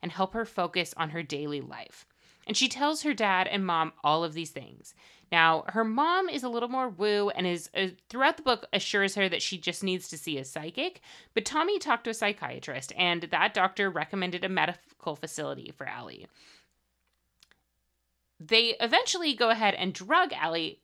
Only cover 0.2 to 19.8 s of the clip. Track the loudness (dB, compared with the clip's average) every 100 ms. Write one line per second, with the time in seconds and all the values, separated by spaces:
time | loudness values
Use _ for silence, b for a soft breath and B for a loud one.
0.2 | -2 -2 -4 -2 0 0 -2 -4 -4 -4
1.2 | -6 -6 -4 -6 -8 -14 -16 -20 -20 b
2.2 | b b -4 0 2 2 0 0 -2 0
3.2 | 2 4 2 0 0 0 0 0 2 2
4.2 | 0 -4 -10 -10 -14 -20 -20 _ b b
5.2 | b 6 6 6 2 0 0 2 4 4
6.2 | 2 -2 -2 -2 -2 -2 -2 0 2 4
7.2 | 2 2 0 0 -4 -2 -2 -4 -8 2
8.2 | 2 2 0 0 0 -2 0 2 2 2
9.2 | 0 0 -4 -4 -6 -4 -2 -2 -6 -10
10.2 | -6 -6 -6 -8 -8 -6 -6 -8 B B
11.2 | B -2 0 0 2 0 2 0 0 -2
12.2 | -2 -2 -8 -8 -8 -8 -8 0 0 0
13.2 | 0 2 2 4 2 2 -2 -2 -4 -4
14.2 | -4 -4 -2 0 0 -2 _ _ -10 -8
15.2 | -10 -8 -8 -8 -12 -12 -12 -10 -14 -16
16.2 | -20 b b b b _ _ _ _ _
17.2 | _ _ _ _ _ _ _ _ _ _
18.2 | _ -14 2 4 4 0 2 2 2 0
19.2 | 0 2 2 4 2 2